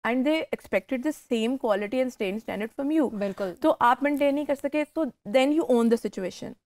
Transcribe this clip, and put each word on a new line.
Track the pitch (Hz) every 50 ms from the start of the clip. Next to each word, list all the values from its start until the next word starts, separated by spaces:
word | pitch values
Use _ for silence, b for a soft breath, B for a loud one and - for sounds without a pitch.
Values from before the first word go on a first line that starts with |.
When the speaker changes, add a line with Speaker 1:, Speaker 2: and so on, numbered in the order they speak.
| -
Speaker 1:
and | 220 240 262 254
they | 294 311 320 311 _ - -
expected | - - - - - - 269 247 247
the | 311 294 - - _
same | 247 226 220 233 269
quality | 262 - 233 202 196 208 208 233 254 262
and | 254 240 _
same | 220 190 190 220 -
standard | - 185 190 214 226 _ -
from | 277 285 311 320
you। | 285 220 226
Speaker 2:
बिल्कुल। | 202 202 202 190 - 202 185
Speaker 1:
तो | 175 - - 311
आप | - - - 240 247 - 269
मेंटेन | 285 294 277 285 285 277
नहीं | 285 302
कर | 277 285
सके, | 269 - 285 - 302 302
तो | - _ 311 320
then | 254 - _ _ 196 208 262 262 277 302
you | 320 403 -
own | 254 233 233 233
the | 233 226 -
situation | 208 - - 190 170 - - - - - _ _